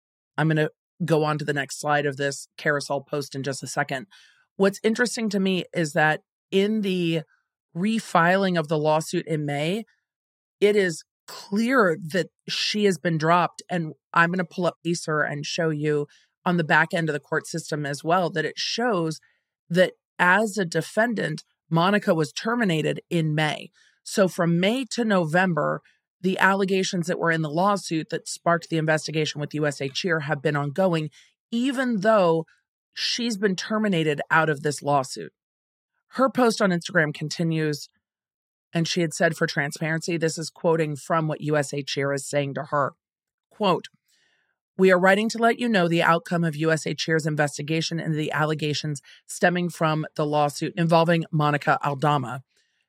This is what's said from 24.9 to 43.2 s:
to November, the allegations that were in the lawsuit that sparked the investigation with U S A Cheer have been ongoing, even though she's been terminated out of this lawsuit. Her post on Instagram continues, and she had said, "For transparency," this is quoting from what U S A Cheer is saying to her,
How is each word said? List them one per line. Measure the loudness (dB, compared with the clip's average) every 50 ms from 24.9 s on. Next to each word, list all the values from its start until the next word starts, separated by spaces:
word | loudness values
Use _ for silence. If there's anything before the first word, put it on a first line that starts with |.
to | -4 -2 0
November, | 2 2 2 2 2 2 2 2 2 2 0 0 -2 -2 -4 _ _ _ _ _ _ _ _
the | -2 -2 0 4
allegations | 4 4 4 2 0 0 0 0 0 -2 -2 -4 -2
that | -2 -4 -2
were | 0 0
in | 0 0 -2
the | -2
lawsuit | 0 0 2 2 2 0 -2 -4 -4 -4 -4 -4
that | -8 -10 -8 -10
sparked | -12 -4 0 0 0 0 -2 -4
the | -2
investigation | -2 0 2 0 0 0 -2 -2 -2 -2 -2 -4 -8
with | -8 -6 -4
U | -2 -2
S | -2 -2 -4
A | -6 -6
Cheer | -6 -4 -2 -2 -2 -2
have | -2 -4 -4 -2 -2
been | -2 -2
ongoing, | 0 -2 -4 0 2 2 2 2 0 -2 -6 _ -16 -20 _ _ _ _ -6
even | -4 -2 -2 -2 0 -2 -2 -2 -2 0
though | 2 4 4 4 4 4 2 0 -2 _ _ _ _ _ _ _ _ _ -10
she's | -6 -4 -4 -2 -2 -2 -4 -4 0
been | 0 -2 -2
terminated | -2 -4 -4 -2 -2 0 0 0 0 0 0 -2 -2 -2 0
out | 2 2 4 2
of | 0 -2 -2
this | -4 -4 -4 -2
lawsuit. | 0 0 0 0 -2 -8 -12 -12 -14 _ _ _ _ _ _ _ _ _ _ _ _ _ _ _ _ -2
Her | 0 0 2
post | 4 4 2 2 2 2
on | 2 2
Instagram | 2 0 -2 0 0 2 2 2 0
continues, | -6 -8 -8 -4 -4 -2 -2 0 0 -2 -2 -4 -4 -8 -14 _ _ _ _ _ _ _ _ _ _ _ _ _ _ _ _ -2
and | -2 -2
she | 0 0 -2
had | -2 -2 0
said, | 0 0 0 2
"For | 0 -2
transparency," | -2 0 -2 -2 -2 -4 -4 -4 -4 -4 -4 -4 -4 -2
this | 0 0 -2 -2
is | -4 -8 -10
quoting | _ -4 0 0 2 2 0 -2 -4
from | -8 -4 -2 0 0 0
what | 0 -2 -4
U | -2 0 0
S | 0 0 0 -4
A | -8 -6
Cheer | -6 -4 -2 -2 -2 -2
is | -4 -4 -2
saying | -2 -2 -2 -2 -4
to | -8 -8
her, | -2 0 0 0 0 -4 _ _ _ _ _